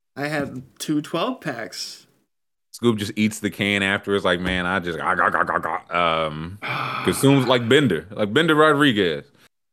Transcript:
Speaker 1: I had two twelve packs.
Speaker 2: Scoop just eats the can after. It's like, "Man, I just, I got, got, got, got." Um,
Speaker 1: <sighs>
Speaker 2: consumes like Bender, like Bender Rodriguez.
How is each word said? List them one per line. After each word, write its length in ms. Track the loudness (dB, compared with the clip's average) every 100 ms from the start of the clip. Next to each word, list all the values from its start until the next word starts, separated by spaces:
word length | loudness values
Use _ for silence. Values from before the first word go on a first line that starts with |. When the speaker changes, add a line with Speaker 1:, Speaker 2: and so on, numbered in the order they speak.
| _ -10
Speaker 1:
I 120 | -6
had 360 | -4 -6 -10 -16 -14
two 220 | -4 -4
twelve 400 | -2 -4 -4 -6
packs. 680 | -10 -10 -12 -12 -14 -16 _ _ _ _ _ _ _
Speaker 2:
Scoop 260 | -2 0 0
just 140 | -4 0
eats 240 | 0 0
the 100 | -6
can 320 | -2 0 0
after. 320 | 0 -2 0 0
It's 100 | 2
like, 140 | 0
"Man, 260 | 0 -2 -2
I 140 | -2
just, 180 | -4 -4
I 140 | -2 2
got, 180 | 2
got, 120 | 2 0
got, 140 | 0
got." 320 | -2 -6 -4 0
Um, 640 | 0 0 -2 -4 -10 -10
Speaker 1:
<sighs> 420 | -8 -8 -6 -4
Speaker 2:
consumes 420 | -2 2 4 4 4
like 220 | 2 4
Bender, 380 | 4 4 0 -4
like 220 | -6 0
Bender 220 | 2 2 4
Rodriguez. 720 | 4 6 4 4 2 0 -8 _ _ _ _